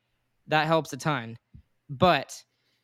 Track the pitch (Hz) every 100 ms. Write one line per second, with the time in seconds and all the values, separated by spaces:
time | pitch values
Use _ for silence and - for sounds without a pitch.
0 | _ _ _ _ - 151 151 165 151 135
1 | 160 139 113 113 _ - _ _ - 135
2 | 180 151 - - - _ _ _